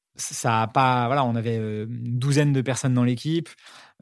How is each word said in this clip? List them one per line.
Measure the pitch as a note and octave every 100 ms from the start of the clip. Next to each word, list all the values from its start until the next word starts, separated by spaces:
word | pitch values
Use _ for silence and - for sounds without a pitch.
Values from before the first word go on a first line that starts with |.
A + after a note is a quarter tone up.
| _ -
c-, | -
ça | - B2 A2+
a | A2
pas, | C#3 C3 B2 A#2+
voilà, | C#3+
on | B2
avait, | A#2 A2+ A2+
euh, | A2 G#2+ A2+
une | A#2+ A#2+ B2
douzaine | C#3+ C#3+ D3
de | C3+
personnes | B2+ B2 C3
dans | B2
l'équipe, | B2 A#2+ D3+ E3 E3 - - - - -